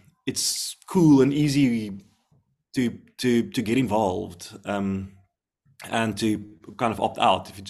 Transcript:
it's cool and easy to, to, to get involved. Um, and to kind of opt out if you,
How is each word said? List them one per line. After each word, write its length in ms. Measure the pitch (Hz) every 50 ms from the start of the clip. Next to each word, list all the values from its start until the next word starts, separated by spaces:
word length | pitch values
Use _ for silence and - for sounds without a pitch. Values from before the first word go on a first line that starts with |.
| _ _ _ _ _
it's 500 | - - - - - - - - - - - _
cool 360 | - - 190 170 156 147 135 131
and 100 | 135 143
easy 600 | 151 147 151 135 143 143 127 117 113 107 104 98 98 - _ _ _ _ _ _ _ _ _ _ _ _ _ -
to, 240 | - 127 117 101 - - _ _ -
to, 320 | - 127 120 117 113 101
to 120 | - 127 110
get 160 | 98 113 131
involved. 720 | 131 101 101 110 113 95 92 95 92 92 87 90 - - 110 101 -
Um, 460 | 104 104 101 98 98 98 95 95 98 - - _ _ _ _ _ _ _ _ _ _ _ _ - -
and 280 | 113 117 113 110 101 101
to 260 | 113 110 107 101 104 - - _ _ - 107
kind 160 | - 127 117 104
of 80 | 90
opt 180 | - 107 - -
out 300 | - 117 95 90 90 -
if 100 | - -
you, 60 | 98 98